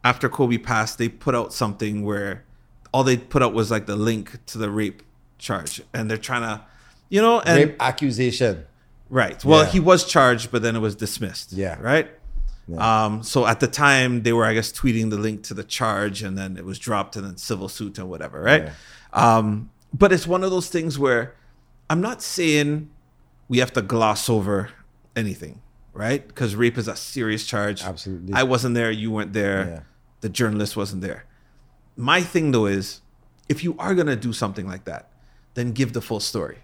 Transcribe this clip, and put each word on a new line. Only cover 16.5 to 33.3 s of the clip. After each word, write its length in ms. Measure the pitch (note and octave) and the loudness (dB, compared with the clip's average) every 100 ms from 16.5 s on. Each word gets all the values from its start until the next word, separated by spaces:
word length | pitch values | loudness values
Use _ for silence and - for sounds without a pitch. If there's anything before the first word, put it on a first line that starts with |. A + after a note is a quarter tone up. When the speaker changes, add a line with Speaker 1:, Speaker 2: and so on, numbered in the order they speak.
| F#2 | -10
Speaker 1:
it 80 | |
was 140 | F2+ F#2+ | -10 -10
dropped, 360 | - G#2 G2 G#2+ | -4 -2 -4 -8
and 80 | |
then 120 | G2 F2+ | -10 -12
civil 320 | - G2+ F#2+ | -8 -6 -6
suit 300 | - G#2 G#2 | -8 -10 -10
and 100 | F#2 | -12
whatever, 300 | E2 D#2+ - | -10 -10 -2
right? 240 | G2 D3+ | 4 4
Speaker 2:
Yeah. 80 | D#3 D2+ - - - - A#2 A2+ | 2 -12 -20 -20 -4 4 6 6
Speaker 1:
Um, 340 | G#2+ G#2+ - _ _ | 4 -2 -6 _ _
but 180 | B2+ G3 | 4 6
it's 140 | F#3 E3 | 6 2
one 160 | F3+ | 0
of 80 | F#3+ | 0
those 180 | F#3 - | -2 -2
things 300 | F3 D#3+ C#3 | -4 -4 0
where 360 | C#3 A#2+ A#2+ - - _ _ _ _ | 2 2 0 -12 -20 _ _ _ _
I'm 120 | D#3+ | -2
not 200 | G#3+ B3+ | -2 -6
saying 680 | - - E3+ D3+ D3 D3+ D3+ - _ _ _ _ - | -8 -2 2 4 2 -2 -6 -20 _ _ _ _ 0
we 100 | B2 | 0
have 140 | B2+ | 2
to 80 | C3 | -2
gloss 460 | G2 A#2 A2 G#2 - | 0 2 2 2 0
over 420 | A2+ G2 G2 G#2 - - _ _ | 0 0 -2 -4 -14 -20 _ _
anything, 460 | - G#2+ F2+ D#2 - - _ - | -6 -6 -6 -14 -18 -20 _ -20
right? 400 | G2 G#2+ C#3 - | -8 -4 -4 -6
'Cause 220 | - A#2+ G#2 | -6 -4 2
rape 200 | A#2+ A#2+ | 0 0
is 120 | A2 | -8
a 80 | F#2+ | -8
serious 500 | - C3+ A2+ G#2+ - | -10 -6 -4 -4 -4
charge. 380 | A2 G#2 G2 | -4 -2 -4
Speaker 2:
Absolutely. 500 | F#2+ E2+ G2 F#2 F#2 | -8 -10 -10 -10 -2
Speaker 1:
I 80 | G#2+ | 0
wasn't 320 | C3 B2+ B2 | 2 2 2
there. 160 | A#2+ A2+ | 0 0
You 220 | G#2+ A2 | -2 -4
weren't 200 | A2 G2 | -4 -2
there. 340 | G#2+ G2+ G2 F#2 | -2 0 0 -4
Speaker 2:
Yeah. 120 | E2 - _ _ _ | -8 -16 _ _ _
Speaker 1:
The 60 | G#2+ | -8
journalist 480 | F2 A2+ G#2 G#2 - | -2 0 0 -4 -4
wasn't 260 | G2+ G2 | -6 -6
there. 220 | F#2 - - _ _ _ _ _ _ - | -8 -10 -16 _ _ _ _ _ _ -6
My 240 | A#2+ F3 | 2 2
thing, 300 | E3+ F3+ D#3 | 2 0 2
though, 160 | B2 G2+ | 4 2
is 340 | G2 F#2+ - _ _ _ | 0 -4 -12 _ _ _